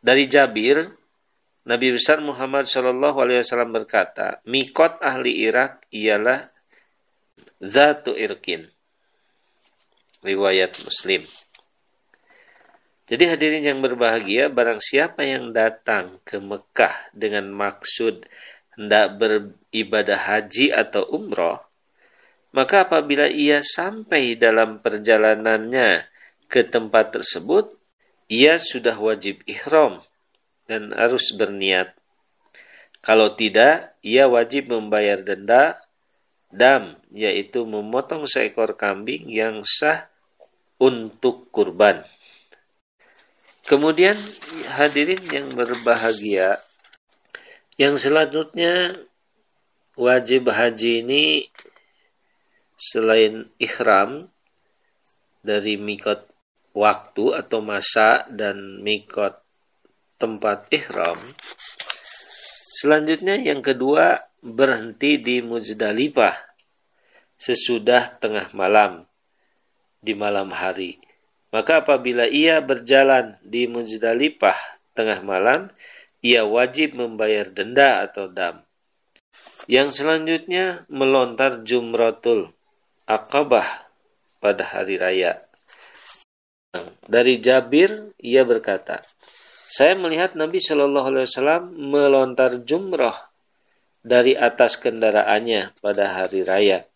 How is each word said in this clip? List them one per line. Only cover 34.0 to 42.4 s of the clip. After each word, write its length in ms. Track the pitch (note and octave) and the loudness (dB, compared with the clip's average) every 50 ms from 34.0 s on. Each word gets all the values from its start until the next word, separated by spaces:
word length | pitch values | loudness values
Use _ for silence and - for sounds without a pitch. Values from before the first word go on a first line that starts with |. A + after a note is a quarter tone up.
ia 320 | _ G#2 A2+ B2+ C#3 C3+ B2 | _ 0 4 4 6 6 4
wajib 400 | A#2 A#2 A#2 B2 C#3+ C3 B2 A#2+ | 2 0 0 -2 -6 -4 -4 -6
membayar 480 | A2+ G#2+ G#2 G#2 G#2 G#2+ G2+ G2+ F#2+ | -6 -4 -2 -2 0 2 0 0 -2
denda, 560 | F#2+ G#2 G2+ F#2+ G2 G2+ A#2 B2 C#3+ D#3+ - - _ _ _ _ _ _ _ _ _ _ _ _ _ _ | -4 -8 -8 -8 -2 2 4 4 4 4 0 -8 _ _ _ _ _ _ _ _ _ _ _ _ _ _
dam, 480 | - F#2+ A#2+ B2+ C#3 B2 G#2 F2 - _ _ _ - | -2 2 4 4 4 4 0 -6 -18 _ _ _ -10
yaitu 560 | G#2 A2 G#2 F#2 G2 G2 - - B2 A#2+ A2 | -4 -2 -2 -2 -2 -4 -4 -6 -6 -6 -4
memotong 560 | G#2+ G#2 G#2 G#2+ A#2 B2+ C#3 - E3 D#3+ D3 | -6 -8 -8 -4 -4 -6 -4 -4 -8 -8 -6
seekor 560 | C3+ - C#3 A#2 G#2+ - - A2+ G#2 G#2 _ | -4 -2 -2 -2 -2 -2 -2 -2 -2 -2 _
kambing 480 | - G2+ G2 F#2+ G#2 A#2+ C#3 D#3+ - - | -4 -4 -4 -4 -8 -10 -10 -10 -10 -8
yang 320 | A2+ G#2+ A2 A2+ G#2+ G#2+ | -4 -4 -2 -2 -4 -6
sah 480 | G2+ - - - - D3+ D#3+ D#3 - _ _ _ _ _ _ _ - _ _ _ _ _ _ _ | 0 2 2 2 2 0 -2 -2 -6 _ _ _ _ _ _ _ -20 _ _ _ _ _ _ _
untuk 720 | B2+ C3 B2+ A#2 A2+ A2 - _ - B2+ A#2+ - - _ - | 2 2 2 0 -10 -12 -14 _ -4 -4 -4 -4 -16 _ -2
kurban. 480 | A2 G#2 - E2+ F2+ G#2 G#2 F#2 - - - _ _ _ _ _ _ | -2 -2 -2 2 4 4 4 4 2 -6 -20 _ _ _ _ _ _